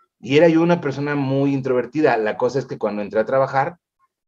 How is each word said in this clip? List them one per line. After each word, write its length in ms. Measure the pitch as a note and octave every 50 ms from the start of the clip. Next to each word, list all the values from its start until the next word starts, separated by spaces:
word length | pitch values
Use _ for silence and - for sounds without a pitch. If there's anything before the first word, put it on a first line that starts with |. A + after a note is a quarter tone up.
| _ _ _ _
y 160 | - A2+ C#3
era 120 | D3 F3 E3
yo 140 | D#3+ E3
una 180 | E3+ E3+ F3 E3+
persona 360 | - C#3 - C#3 C#3+ D3 D3
muy 360 | C#3+ C#3 C3+ C3+ C#3 C#3 C#3+
introvertida. 640 | C#3 C3+ - C3 B2+ B2 A#2+ B2 - D#3 D#3 C3+ A#2+
La 200 | A2+ G#2+ G#2+ G2+
cosa 240 | - B2 A#2+ A2+ A#2+
es 60 | -
que 120 | - C#3 -
cuando 240 | A2+ G#2+ G#2 G#2
entré 160 | G#2 F#2+ G2 A2
a 80 | A2
trabajar, 520 | A#2+ C3 C3+ C3+ C3 C3+ C3+ C#3+ E3+ F3 _ _ _ _ _ _ _ _ _ _